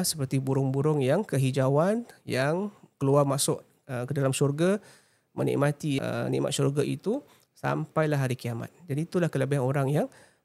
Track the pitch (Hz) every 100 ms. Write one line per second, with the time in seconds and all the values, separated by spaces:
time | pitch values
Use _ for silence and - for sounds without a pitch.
0 | 180 160 131 135 135 135 135 135 143 151
1 | 127 165 220 139 131 131 131 143 180 226
2 | 233 - - 120 135 170 202 - - -
3 | 139 143 139 135 - 143 - _ - 123
4 | 123 - 135 135 139 143 175 208 - -
5 | _ _ _ - 135 127 143 147 156 139
6 | 117 117 127 131 139 123 139 143 139 135
7 | 185 262 - _ _ _ 139 143 156 -
8 | 156 143 131 123 117 117 117 - - 139
9 | 165 185 165 143 131 143 123 139 135 151
10 | 262 - - _